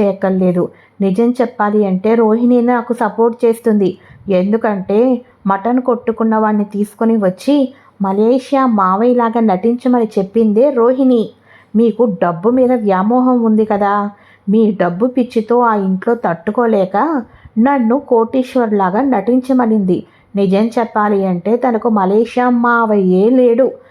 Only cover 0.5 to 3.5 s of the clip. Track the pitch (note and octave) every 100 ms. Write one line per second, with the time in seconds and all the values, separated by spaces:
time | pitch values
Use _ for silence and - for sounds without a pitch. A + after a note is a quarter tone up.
0.5 | F3 - - _ - G3 F#3+ A#3 B3 A3+
1.5 | - G#3 G#3+ G3 F#3 G#3+ A#3 A3 A3+ A#3+
2.5 | B3 A#3+ A#3+ A#3 A#3 A3 G3 A#3 A#3 A#3